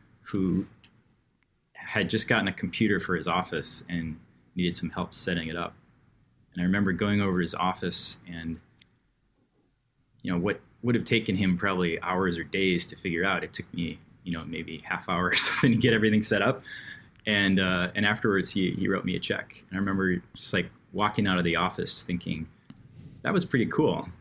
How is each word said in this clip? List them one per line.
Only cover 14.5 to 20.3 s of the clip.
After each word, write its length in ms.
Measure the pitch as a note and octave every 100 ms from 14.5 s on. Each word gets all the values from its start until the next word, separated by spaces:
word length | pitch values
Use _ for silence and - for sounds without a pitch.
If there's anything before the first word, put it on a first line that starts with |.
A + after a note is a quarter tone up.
| E2 E2 D#2+
half 280 | - F2+ -
hour 200 | F2 F2+
or 80 | -
<laughs> 20 |
something 340 | - - C3+
to 60 | A2
get 160 | B2+
everything 280 | A2+ A2 G#2+
set 200 | G#2 G#2
up. 200 | G#2 - - - - - - - -
And, 360 | G#2 G2 F#2+
uh, 300 | F#2 F#2 F2+ G#2
and 100 | G#2
afterwards, 460 | G#2+ A2+ G2 F2+
he, 200 | G2+ F#2
he 180 | F2+ F#2+
wrote 160 | F#2+ F#2
me 100 | F2+
a 40 |
check. 440 | - G2+ - - -
And 80 | F#2
I 20 |
remember 420 | G2 G2 F#2 F2+ -